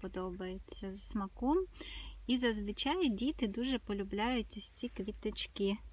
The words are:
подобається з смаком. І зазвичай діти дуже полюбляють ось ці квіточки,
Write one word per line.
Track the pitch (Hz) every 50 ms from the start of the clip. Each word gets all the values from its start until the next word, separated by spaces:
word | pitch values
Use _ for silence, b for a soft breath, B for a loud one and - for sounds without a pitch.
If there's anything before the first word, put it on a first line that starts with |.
подобається | - 185 - 185 185 185 180 196 185 185 185 190 - - - - - 196 190
з | 202 - -
смаком. | - 214 196 196 - - 240 254 311 370 381 - B B B B B B B B B B - -
І | 247 254
зазвичай | 247 240 220 214 202 202 208 - - 269 311 370 359 269
діти | 208 190 226 277 320 - 262 202
дуже | 196 226 240 262 262 233
полюбляють | - - 202 202 196 196 - 202 214 240 254 240 214 - - 214
ось | - -
ці | - - - 240
квіточки, | - - 190 208 208 - - 214 214 - - - - - 202 196 202 220 - -